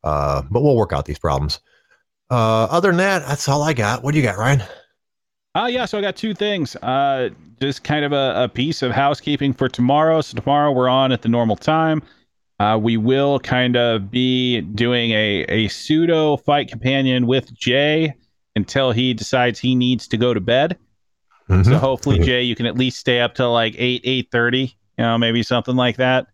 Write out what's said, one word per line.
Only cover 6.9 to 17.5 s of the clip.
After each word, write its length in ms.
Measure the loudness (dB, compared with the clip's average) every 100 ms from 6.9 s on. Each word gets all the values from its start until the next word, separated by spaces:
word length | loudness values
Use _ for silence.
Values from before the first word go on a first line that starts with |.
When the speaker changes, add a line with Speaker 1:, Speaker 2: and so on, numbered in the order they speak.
| 0 0 0 -4 -6 -20 -6
Speaker 2:
just 220 | -6 -6
kind 220 | -4 -2
of 80 | 0
a, 320 | 0 0 0
a 40 | -2
piece 340 | -2 -4 -2
of 100 | -2
housekeeping 600 | 0 0 0 -4 -2 -2
for 160 | 0 -2
tomorrow. 520 | 0 0 2 2 0
So 160 | -2 -6
tomorrow 320 | -2 0 2
we're 180 | 2 2
on 220 | 2 0
at 120 | 0
the 60 | 0
normal 280 | 0 0 -2
time. 460 | 0 0 0 -2 -6 _ _ _ _ _
Uh, 180 | 0 2
we 160 | 0 0
will 440 | 2 2 2 0
kind 360 | 0 0 2 2
of 340 | 2 0 -2
be 500 | -2 0 0 0 -2
doing 500 | -4 -2 0 2 0
a, 320 | 0 2 0 0
a 200 | 0 0
pseudo 680 | -4 0 2 2 2 2 0
fight 320 | 0 0 0
companion 580 | -4 -2 0 2 2 2
with 260 | 0 -2